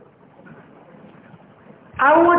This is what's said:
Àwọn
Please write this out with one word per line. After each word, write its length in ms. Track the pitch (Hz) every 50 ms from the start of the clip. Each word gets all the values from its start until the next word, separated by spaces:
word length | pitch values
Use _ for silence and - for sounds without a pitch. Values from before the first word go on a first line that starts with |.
| - _ _ _ _ _ _ - - - - - - - - - - - - - - - - - - - - - - _ - _ - - - _ _ - -
Àwọn 400 | - 254 285 311 330 339 339 339